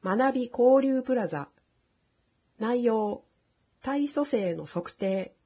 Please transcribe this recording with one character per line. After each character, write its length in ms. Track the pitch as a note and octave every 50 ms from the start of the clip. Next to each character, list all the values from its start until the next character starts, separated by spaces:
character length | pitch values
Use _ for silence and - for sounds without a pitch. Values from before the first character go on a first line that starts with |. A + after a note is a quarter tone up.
| -
学 300 | F#3 F#3+ A3 C4 C4+ C4
び 160 | C4 B3 A#3+
交 300 | - - A#3+ B3+ C4 C4+
流 200 | C4 C4+ C4 C4
プ 120 | B3+ - C4
ラ 120 | A#3+ G#3
ザ。 220 | E3 D#3+ D3 C#3 - _ _ _ _ _ _ _ _ _ _ _ _ _ _ _ _ _ _ _ _ _ _
内 260 | A3 A3+ B3 B3 A#3+
容、 400 | A#3 A3 A3 G#3+ G#3 G#3 - _ _ _ _ _ _ _ _ _ _ _ _
体 260 | - C4 C#4 C#4+ C#4+ C#4+
組 180 | - D4 D4
成 280 | - - - G3 F3+ E3+
の 120 | D#3+ D#3
測 280 | - - F3 F3 - -
定 400 | _ G3+ F#3+ F#3+ F#3+ F#3 - _ _ _